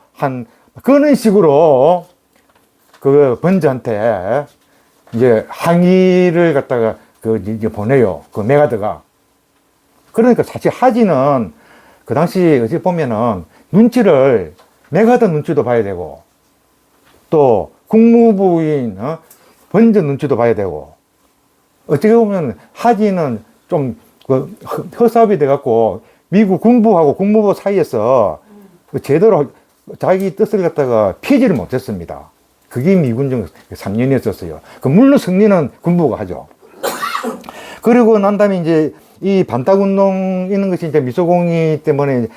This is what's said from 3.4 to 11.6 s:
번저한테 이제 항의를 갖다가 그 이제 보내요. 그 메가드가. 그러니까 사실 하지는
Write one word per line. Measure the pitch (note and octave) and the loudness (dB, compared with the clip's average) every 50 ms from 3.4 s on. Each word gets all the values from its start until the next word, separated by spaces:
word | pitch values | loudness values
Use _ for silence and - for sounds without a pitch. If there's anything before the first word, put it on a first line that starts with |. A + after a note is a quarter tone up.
번저한테 | - F3 F#3+ F#3 D3+ C#3 C3 A#2+ - B2 G#2+ G2+ A2 A#2+ G#2+ F#2 F2+ G2+ B2 C#3+ C#3 - _ _ _ _ _ _ _ _ _ _ _ _ - | -2 0 0 0 0 -2 -2 -4 -6 -6 -4 -2 -2 -2 -2 -2 -4 -4 -4 -4 -6 -8 _ _ _ _ _ _ _ _ _ _ _ _ -2
이제 | A2+ B2+ B2 A2+ A2 - - | 0 2 2 2 2 0 -4
항의를 | - - - E3 E3+ F3 F3+ F3+ F#3 F#3 F#3 F#3 F3+ F#3 F3+ F3+ D#3+ F3 F3 E3 C#3+ | -8 -6 -2 0 0 2 2 4 4 4 4 2 2 2 2 2 2 2 0 2 0
갖다가 | C3+ - - C3+ A#2+ A2+ A2 F#2+ - _ _ _ _ | -2 -2 -2 -2 -2 -2 -2 -4 -6 _ _ _ _
그 | - A2+ A2+ G#2 F2+ | -6 -4 -4 -4 -4
이제 | G#2+ A2+ G#2 A2 | -6 -8 -6 -6
보내요. | G#2+ - G#2 G#2 A#2 C#3 C3+ A2+ F#2+ E2 D2+ - _ | -6 -6 -6 -2 0 2 2 2 0 -2 -6 -12 _
그 | - A#2 | -10 -6
메가드가. | G2+ A#2 C#3+ D3 D3 C3+ B2 G2 G2+ G#2 E2 D#2 - _ _ _ _ _ _ _ _ _ _ _ _ _ _ _ _ _ _ _ _ _ - | -2 0 0 2 2 0 -2 -4 -6 -6 -8 -10 -16 _ _ _ _ _ _ _ _ _ _ _ _ _ _ _ _ _ _ _ _ _ -2
그러니까 | A3 C4 B3 A3+ - C3 | 0 2 2 2 0 -2
사실 | - - A2+ - E3 | -4 -6 -6 -4 -4
하지는 | - - A#3+ B3+ G#3 B3 A3+ F#3 D#3 B2+ C3+ D3 C#3+ B2+ G#2+ D#2 - _ | -2 0 0 0 2 2 0 0 2 0 0 0 0 -2 -4 -6 -10 _